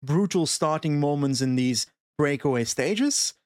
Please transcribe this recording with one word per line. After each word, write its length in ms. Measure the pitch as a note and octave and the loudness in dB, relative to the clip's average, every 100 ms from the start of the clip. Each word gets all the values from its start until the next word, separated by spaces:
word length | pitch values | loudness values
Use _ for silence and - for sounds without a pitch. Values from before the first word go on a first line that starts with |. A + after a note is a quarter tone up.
brutal 440 | C3 D#3 G3+ F#3 D#3+ | 0 2 2 2 0
starting 560 | - D#3 D#3 D#3 D3 | 0 0 0 0 0
moments 400 | C#3+ D3 C#3 C3 | 0 0 0 0
in 160 | C3 B2+ | 0 2
these 280 | B2+ A#2 - _ _ _ | 0 0 -4 _ _ _
breakaway 460 | D3 C#3+ D3 B2+ | -2 0 0 0
stages. 680 | A#2 - C3+ G#3 C#4+ C#4 - - | -2 -2 -2 0 0 0 -4 -6